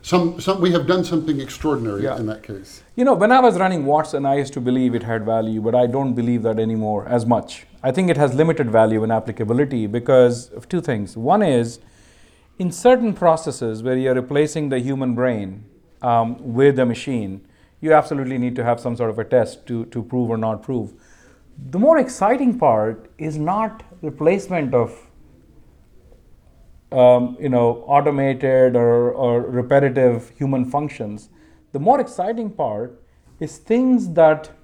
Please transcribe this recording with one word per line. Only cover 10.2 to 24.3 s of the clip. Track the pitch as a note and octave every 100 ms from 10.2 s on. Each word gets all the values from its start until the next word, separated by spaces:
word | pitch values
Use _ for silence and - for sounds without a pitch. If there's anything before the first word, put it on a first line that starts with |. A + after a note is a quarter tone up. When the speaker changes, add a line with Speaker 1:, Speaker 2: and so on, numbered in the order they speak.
| B2 A#2+ -
Speaker 2:
of | - -
two | F3+
things. | - A2+ G2 A2+
One | A#2 G#3+
is, | G3 B2+ A#2 A#2+ - _ _ _ _ _ _ _
in | F3+
certain | E3+ B3 B3+ A#3
processes | F#3+ F3 D#3+ - C3 A#2+ A2
where | A#2+ B2+
you're | C3 B2+
replacing | B2+ C#3+ D3+ D#3+ D3
the | C3+
human | B2+ C3+ C3
brain, | A#2+ B2+ A2+ G2 G2 G#2+ _ _ _
um, | B2 A#2 A2+ B2 C3+
with | A#2 C#3 C3
a | B2+
machine, | A2+ - B2 G2+ G2 - _ _ _
you | D#3
absolutely | D#3 D3 C#3+ C3 C3
need | B2 B2
to |
have | A#2+ A#2
some | B2 A#2+
sort | A#2
of | A2
a |
test | A2 B2+ A#2 - -
to, | A#2 A2+
to | A#2+
prove | G#2 B2+ A#2+
or | A2+
not | A2 G#2+
prove. | - C3 G#2 - _ - _ _ _ - C3
The | E3+
more | C4+ D#4+
exciting | - - G3 C4 C4 G#3+
part | D3 A2 G#2+ A2 - _
is | D#3 D3+
not | D3+ G3+ A3 - - -
replacement | D#3 - D#3